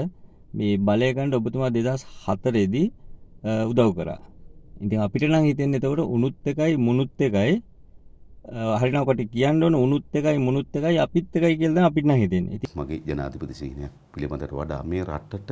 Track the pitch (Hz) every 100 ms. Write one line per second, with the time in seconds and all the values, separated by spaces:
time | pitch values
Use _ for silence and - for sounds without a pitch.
0 | 165 - - - - 110 104 98 101 104
1 | 127 127 139 131 113 123 131 117 120 131
2 | - - - 101 131 117 95 117 208 -
3 | - - - - 107 110 110 120 113 87
4 | 82 - - - - - - - 101 107
5 | 104 120 151 160 151 143 143 139 135 143
6 | 156 120 131 - 143 147 156 151 117 123
7 | 135 - 139 101 110 214 - - - -
8 | - - - - - 117 113 107 127 143
9 | 131 127 110 117 135 160 165 156 123 143
10 | - 151 151 147 127 135 - 143 156 170
11 | 139 170 - 165 170 156 160 160 175 151
12 | 147 135 98 90 87 110 - - 69 78
13 | 76 71 69 64 69 64 69 67 71 -
14 | _ - 71 69 73 69 76 69 78 90
15 | 90 76 - 101 -